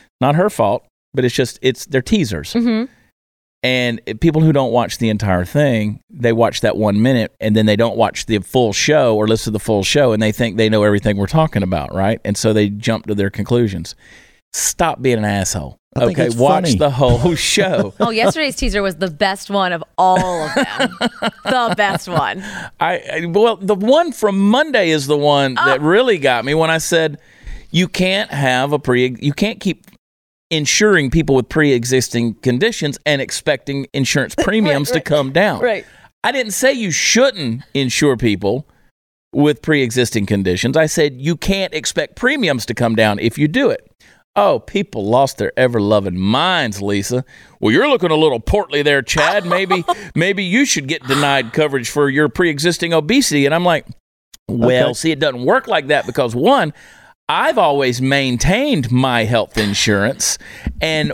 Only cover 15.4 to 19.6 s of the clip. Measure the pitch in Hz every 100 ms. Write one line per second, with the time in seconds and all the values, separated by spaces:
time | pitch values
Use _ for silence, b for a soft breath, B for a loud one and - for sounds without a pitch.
15.4 | 92 92 69 - _ - 123 156 123 117
16.4 | 135 - 175 104 147 127 131 120 160 165
17.4 | - - 190 151 98 - 226 220 208 190
18.4 | 311 - 247 196 196 160 185 147 196 196
19.4 | - 196